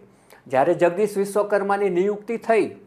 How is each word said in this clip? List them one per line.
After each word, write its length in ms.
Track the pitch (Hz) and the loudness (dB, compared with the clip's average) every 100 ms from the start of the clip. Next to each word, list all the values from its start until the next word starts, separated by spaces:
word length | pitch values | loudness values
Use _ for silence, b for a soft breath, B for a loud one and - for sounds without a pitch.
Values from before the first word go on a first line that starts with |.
| - b b b - | -18 b b b -4
જ્યારે 260 | 127 147 | 0 2
જગદીશ 440 | 165 175 175 208 202 | 4 2 2 -2 -2
વિશ્વકર્માની 720 | 196 202 202 202 196 202 202 | -2 -2 0 0 0 -2 0
નિયુક્તિ 480 | 175 196 208 - 226 | 0 -2 -4 -6 -8
થઈ 380 | - 226 143 - | 0 0 0 -6